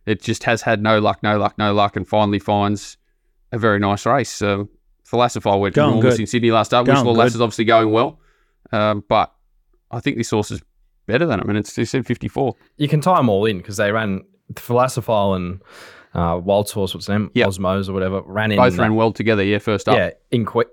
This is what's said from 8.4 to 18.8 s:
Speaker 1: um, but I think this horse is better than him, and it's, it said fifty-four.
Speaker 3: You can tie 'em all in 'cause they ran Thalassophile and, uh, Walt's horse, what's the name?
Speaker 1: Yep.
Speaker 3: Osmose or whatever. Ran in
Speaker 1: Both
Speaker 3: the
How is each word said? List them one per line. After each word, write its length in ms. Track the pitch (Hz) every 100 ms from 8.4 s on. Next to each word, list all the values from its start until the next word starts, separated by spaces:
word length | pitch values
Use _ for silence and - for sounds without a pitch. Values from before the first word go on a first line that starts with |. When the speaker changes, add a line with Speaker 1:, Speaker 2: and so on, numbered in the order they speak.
| _ _ -
Speaker 1:
um, 320 | 110 107 104 -
but 240 | 110 - _ _ _ _ _ _
I 80 | 117
think 160 | 143 117
this 140 | -
horse 220 | 110 -
is 100 | - - _ _ _ -
better 200 | 120 165
than 160 | 98
him, 80 | -
and 80 | 104
it's, 200 | - -
it 100 | 113
said 180 | 131 117
fifty-four. 480 | 120 107 - 131 - _ -
Speaker 3:
You 100 | 143
can 140 | 151
tie 180 | 180 175
'em 80 | 120
all 160 | 98 110
in 160 | 92
'cause 140 | 104 98
they 160 | 101
ran 320 | 110 107 95 - _ -
Thalassophile 840 | - - 120 131 123 113 107 98 92
and, 240 | 90 92 - - - - _
uh, 260 | 87 85 87
Walt's 300 | 92 101 104
horse, 220 | 104 92
what's 140 | 87 -
the 60 | 104
name? 100 | 98
Speaker 1:
Yep. 160 | 120 101
Speaker 3:
Osmose 400 | 95 92 98 95
or 40 |
whatever. 280 | 95 92 95 -
Ran 280 | 101 110
in 40 | 104
Speaker 1:
Both 200 | 123
Speaker 3:
the 40 | 90